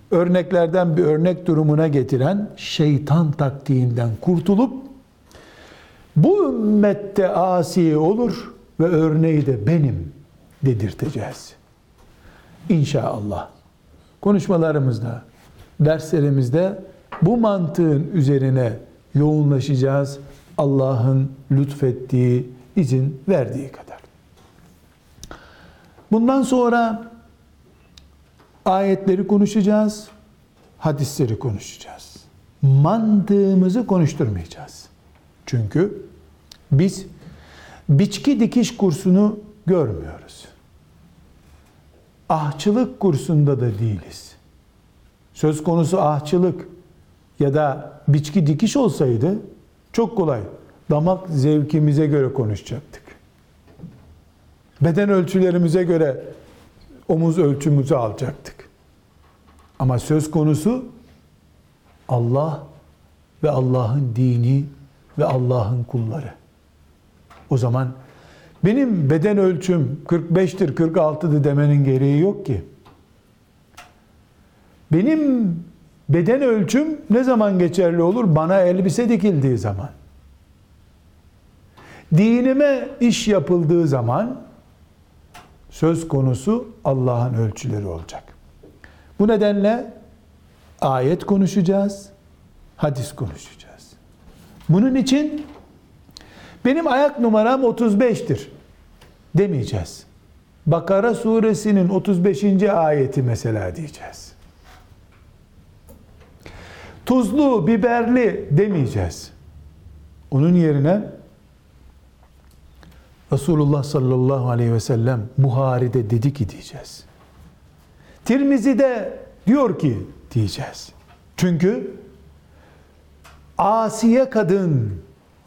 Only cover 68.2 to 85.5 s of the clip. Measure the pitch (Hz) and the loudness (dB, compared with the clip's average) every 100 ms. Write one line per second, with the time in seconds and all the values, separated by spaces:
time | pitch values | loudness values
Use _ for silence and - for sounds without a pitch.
68.2 | - - - - 175 247 269 190 135 156 | -20 -20 -20 -4 0 0 0 0 0 0
69.2 | 190 202 185 175 - 175 127 139 - 170 | 2 2 2 0 0 0 -2 -6 -2 -2
70.2 | 165 165 190 185 170 131 165 170 156 147 | 0 0 0 0 -2 0 0 2 0 0
71.2 | 170 147 143 143 147 143 139 131 139 143 | 0 0 2 2 2 2 2 2 2 2
72.2 | 185 202 - 104 - - - - _ _ | 0 -2 -6 -6 -8 -18 -20 -20 _ _
73.2 | _ _ _ _ _ - - _ _ _ | _ _ _ _ _ -20 -20 _ _ _
74.2 | _ _ _ _ _ _ - 156 226 311 | _ _ _ _ _ _ -2 0 2 2
75.2 | 294 254 208 165 170 - _ _ - 156 | 0 0 -2 -4 -10 -20 _ _ -2 0
76.2 | 170 254 269 220 165 254 311 302 - 220 | 2 2 2 0 0 0 -2 -4 0 0
77.2 | 262 240 208 185 175 175 175 170 170 220 | 2 2 2 2 0 2 0 2 0 2
78.2 | 220 151 160 196 180 180 185 156 240 233 | 2 2 2 2 4 2 0 0 0 2
79.2 | 202 165 135 117 104 98 131 - - - | 2 2 0 0 -2 -6 -8 -14 -20 -20
80.2 | - - _ _ _ _ _ _ _ _ | -20 -20 _ _ _ _ _ _ _ _
81.2 | _ _ _ _ _ - - - - 156 | _ _ _ _ _ -20 -20 -20 0 2
82.2 | 214 240 254 262 294 269 233 - 240 - | 4 4 2 2 2 0 -4 0 0 2
83.2 | - 196 143 180 156 170 160 131 117 135 | 0 0 2 2 2 2 2 0 0 -2
84.2 | 233 269 - - _ _ - _ _ _ | -2 -8 -16 -20 _ _ -20 _ _ _
85.2 | - - - | -20 -20 -20